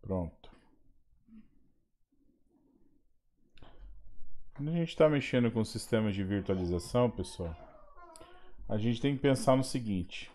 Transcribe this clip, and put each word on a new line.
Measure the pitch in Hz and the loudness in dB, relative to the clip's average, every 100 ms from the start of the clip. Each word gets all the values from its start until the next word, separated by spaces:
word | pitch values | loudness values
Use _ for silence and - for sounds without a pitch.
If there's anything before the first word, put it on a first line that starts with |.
Pronto. | - 95 82 - - - _ _ - - _ _ _ 220 - _ _ _ _ _ _ _ _ _ _ _ _ _ _ _ _ _ _ _ _ - - - - - - - - - - | -4 -4 -4 -10 -20 -20 _ _ -20 -20 _ _ _ -20 -20 _ _ _ _ _ _ _ _ _ _ _ _ _ _ _ _ _ _ _ _ -18 -18 -16 -16 -14 -10 -4 -2 0 -4
Quando | - 143 | -6 -2
a | |
gente | 170 165 | 0 0
tá | - 156 | 6 6
mexendo | 147 135 127 120 | 6 2 4 4
com | 113 | 2
sistemas | 110 113 - 113 110 | -2 -2 0 0 2
de | 98 | 0
virtualização, | 95 101 95 95 87 87 - 123 123 | 0 0 2 0 2 -2 0 2 2
pessoal, | 107 90 - 85 82 - - - - - - - - - - - | 0 -8 -6 -8 -8 -16 -20 -20 -20 -20 -20 -20 -20 -16 -12 -4
a | 107 | 0
gente | 110 117 | 0 0
tem | 139 139 | 0 2
que | |
pensar | 139 127 - 131 | 2 4 6 4
no | |
seguinte. | 131 131 113 98 - - - | 4 -2 -2 -2 -4 -8 -14